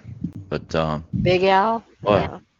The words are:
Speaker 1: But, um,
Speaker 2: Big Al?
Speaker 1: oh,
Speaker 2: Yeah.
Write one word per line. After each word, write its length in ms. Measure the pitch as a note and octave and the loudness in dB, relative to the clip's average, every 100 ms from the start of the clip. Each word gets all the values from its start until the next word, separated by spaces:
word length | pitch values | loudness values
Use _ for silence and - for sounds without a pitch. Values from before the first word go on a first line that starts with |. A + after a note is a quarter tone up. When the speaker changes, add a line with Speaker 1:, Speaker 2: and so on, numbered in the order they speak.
| - - - - - | -8 -12 -10 -10 -8
Speaker 1:
But, 260 | D#2 - D#2+ | -8 -4 -2
um, 280 | D#2+ D#2 D#2 - | 0 -4 -4 -2
Speaker 2:
Big 200 | F3 F3+ | 2 2
Al? 400 | F#3+ F#3+ G#3+ A3+ - _ G3 | 4 4 2 -2 -8 _ 2
Speaker 1:
oh, 120 | G3 | 2
Speaker 2:
Yeah. 220 | - F3+ _ _ | 2 -8 _ _